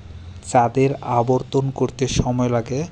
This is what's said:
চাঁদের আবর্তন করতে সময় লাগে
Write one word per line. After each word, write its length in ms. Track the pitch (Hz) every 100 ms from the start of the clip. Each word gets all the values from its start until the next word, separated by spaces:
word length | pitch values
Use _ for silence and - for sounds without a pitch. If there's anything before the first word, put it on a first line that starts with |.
| - - - - -
চাঁদের 440 | 127 117 131 135 135
আবর্তন 720 | 135 120 120 127 - 135 135
করতে 380 | - 123 - 127
সময় 420 | - - 123 123
লাগে 340 | 120 113 123 170